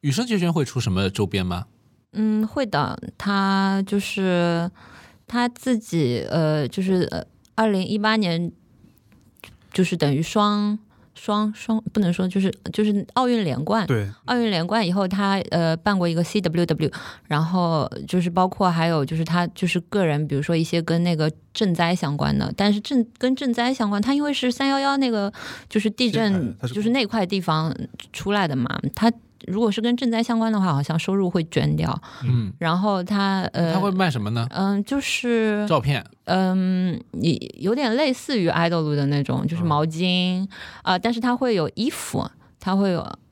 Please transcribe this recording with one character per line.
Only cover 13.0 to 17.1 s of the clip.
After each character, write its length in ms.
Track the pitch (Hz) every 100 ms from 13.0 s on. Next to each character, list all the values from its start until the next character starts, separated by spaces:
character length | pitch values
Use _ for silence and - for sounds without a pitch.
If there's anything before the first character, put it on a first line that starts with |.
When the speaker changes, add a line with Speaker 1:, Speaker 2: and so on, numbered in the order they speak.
| -
Speaker 2:
奥 140 | - 247
运 160 | 240
连 180 | 185 123
冠。 220 | 151 220 214
Speaker 3:
对。 240 | 117 101 107 -
Speaker 2:
奥 120 | 247
运 120 | 233
连 160 | 185 175
冠 220 | 214 196
以 40 |
后， 160 | 185 190
他， 280 | 190 202 196 -
呃， 240 | 170 165 165
办 200 | - 196
过 80 | 175
一 60 |
个 100 | 165
C 160 | 170 214
W 240 | 180 165 175
W， 240 | 156 160 - -